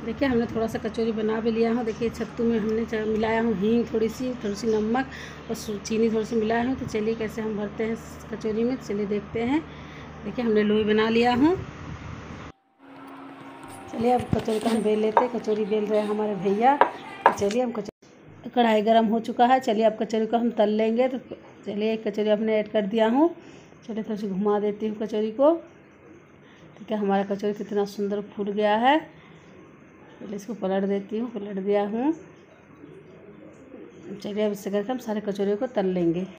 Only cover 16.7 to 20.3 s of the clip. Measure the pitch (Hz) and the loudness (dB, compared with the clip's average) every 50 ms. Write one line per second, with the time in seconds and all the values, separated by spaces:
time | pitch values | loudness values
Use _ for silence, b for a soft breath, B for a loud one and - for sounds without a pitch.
16.7 | 285 285 - - - - - - - - - - - - 202 202 208 240 254 240 | 6 6 4 2 2 -10 -14 -14 -14 2 2 2 2 4 -2 0 0 0 0 0
17.7 | 233 226 202 - - _ - - - - - - - - - 247 - 254 240 226 | -2 -6 -8 -8 -12 _ -20 -20 -20 -20 -20 -20 -20 -16 -16 -4 2 4 4 6
18.7 | 220 214 208 214 226 226 226 214 214 233 220 - 226 - 240 240 262 262 254 - | 6 4 6 6 6 6 6 6 2 0 0 -2 2 4 6 6 6 4 4 2
19.7 | 220 208 220 220 214 - 233 - - 220 220 220 | 2 4 4 4 4 2 -4 -2 0 0 0 2